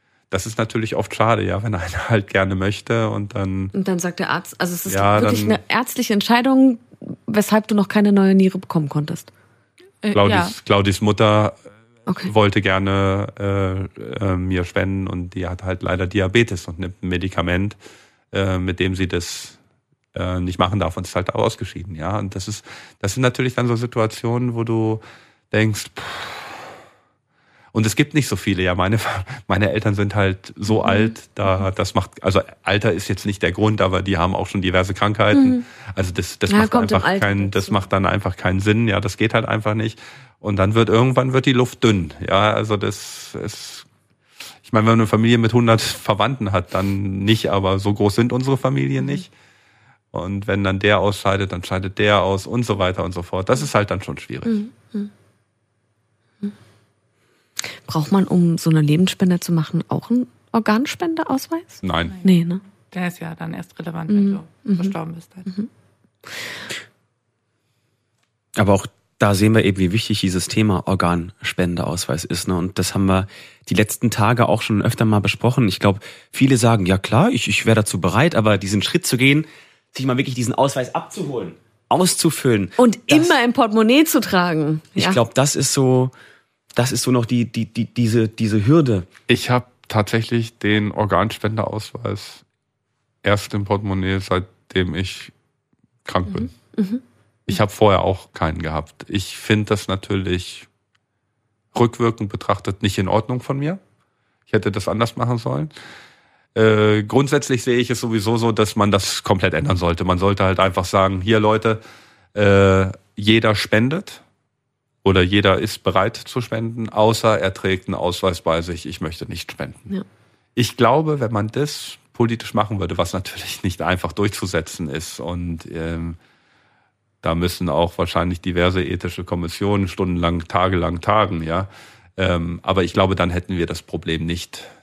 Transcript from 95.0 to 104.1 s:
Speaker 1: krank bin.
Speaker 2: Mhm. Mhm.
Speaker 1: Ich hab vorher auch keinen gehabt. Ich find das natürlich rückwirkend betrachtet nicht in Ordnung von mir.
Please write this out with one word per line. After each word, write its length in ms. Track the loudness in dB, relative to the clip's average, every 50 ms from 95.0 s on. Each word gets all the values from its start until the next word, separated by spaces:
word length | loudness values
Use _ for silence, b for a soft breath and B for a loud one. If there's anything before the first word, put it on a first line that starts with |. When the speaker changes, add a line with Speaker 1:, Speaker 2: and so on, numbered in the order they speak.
| -6 -6 -8 -12 -16 -20 -20 _ _ _ _ _ _ _ _ _ _ _ _ _ _
Speaker 1:
krank 300 | -4 -4 -2 -2 -2 -4
bin. 160 | -6 -6 -8 -10 _ _ _ -4
Speaker 2:
Mhm. 80 | -4 -2
Mhm. 180 | -2 -4 -6 -8 _ _ _ _ _ _ _ _
Speaker 1:
Ich 140 | -4 0 0
hab 100 | 0 0
vorher 300 | 2 2 4 4 4 4
auch 320 | 2 0 -2 -4 -8 -14 -8
keinen 280 | -4 -4 -4 -4 -4
gehabt. 440 | -6 -6 -6 -6 -8 -8 _ -20 -10
Ich 300 | -6 -6 -6 -6 -6 -10
find 320 | -8 -2 0 0 0 2 0
das 180 | -2 -2 -2
natürlich 800 | -4 -6 -6 -4 -4 -4 -2 -2 -2 -4 -4 -6 -8 -14 -18 -20 _ _ _ _ _ _ _ _ _ _ _ _ _ _ _ _ _ _ _ _ _ 0
rückwirkend 540 | 2 2 2 2 0 0 -2 0 -2 -6 -8
betrachtet 500 | -8 -6 -4 -2 -2 -2 -4 -6 -6 -2
nicht 160 | -2 -2 -2
in 100 | -2 -2
Ordnung 320 | 0 0 0 0 -2 -4 -6
von 200 | -4 -6 -4 -4
mir. 180 | -4 -4 -6 -8 -10 _ _ _ _ _